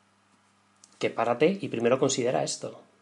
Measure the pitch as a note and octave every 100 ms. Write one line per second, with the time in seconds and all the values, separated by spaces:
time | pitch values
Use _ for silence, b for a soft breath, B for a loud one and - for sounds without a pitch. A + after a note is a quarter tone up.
0 | _ _ _ _ _ _ _ _ - -
1 | A2 - A2+ A#2+ D#3 G3 B2 A#2 A#2 B2
2 | C#3 C3 A#2+ C#3+ - - - - - _